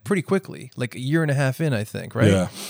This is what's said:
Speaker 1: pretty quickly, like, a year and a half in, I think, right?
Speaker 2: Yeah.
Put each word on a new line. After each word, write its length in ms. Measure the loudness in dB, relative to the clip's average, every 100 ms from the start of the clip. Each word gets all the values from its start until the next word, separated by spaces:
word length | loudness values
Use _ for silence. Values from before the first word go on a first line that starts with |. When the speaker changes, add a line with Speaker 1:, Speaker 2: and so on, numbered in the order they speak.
Speaker 1:
pretty 180 | 0 0
quickly, 480 | 2 -2 -2 -12 -12 -8
like, 180 | -8
a 60 | -6
year 220 | 0 2
and 80 | 2
a 40 |
half 260 | 2 0 0
in, 140 | 0
I 80 | 0
think, 300 | -2 -8 -8
right? 160 | 2 4
Speaker 2:
Yeah. 180 | 6 2 -6